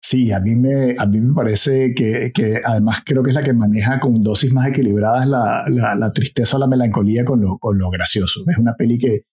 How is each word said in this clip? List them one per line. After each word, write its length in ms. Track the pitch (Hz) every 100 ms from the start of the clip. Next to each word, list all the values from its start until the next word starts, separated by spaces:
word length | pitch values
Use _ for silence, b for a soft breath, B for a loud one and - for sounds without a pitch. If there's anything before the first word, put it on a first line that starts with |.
Sí, 300 | - 131 120
a 80 | 98
mí 140 | 98 117
me, 400 | 131 139 131 123
a 60 | 107
mí 160 | 104
me 120 | 120
parece 600 | 147 110 104 - 135 131
que, 380 | 123 117 117 120
que 260 | 123 113 110 -
además 360 | 110 107 110 -
creo 180 | 135
que 60 | 127
es 60 | 127
la 80 |
que 100 | 139
maneja 480 | 123 107 107 107 131
con 200 | 139 113
dosis 300 | 110 107 135
más 160 | 131 131
equilibradas 580 | 135 123 101 107 120 131
la, 360 | 135 110 117 -
la, 260 | 127 113 104
la 160 | 113
tristeza 460 | - 131 - 117 139
o 20 |
la 80 | 135
melancolía 560 | 127 120 104 101 110
con 160 | 120 131
lo, 200 | 101 92
con 180 | 113 98
lo 120 | 92
gracioso. 520 | 90 90 107 92 - -
Es 60 | 87
una 180 | 117 117
peli 220 | 117 120
que 240 | 123 104 -